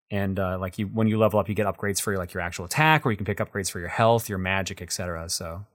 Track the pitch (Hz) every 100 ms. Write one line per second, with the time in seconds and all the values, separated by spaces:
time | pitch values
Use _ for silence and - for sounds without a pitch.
0 | - 101 98 95 92 92 92 - 101 110
1 | 110 110 110 107 98 101 101 - 101 95
2 | - 98 90 92 87 - 87 - 156 156
3 | 131 104 101 98 107 101 92 90 85 -
4 | 113 117 - 95 92 98 95 95 87 -
5 | 90 82 85 - 85 87 101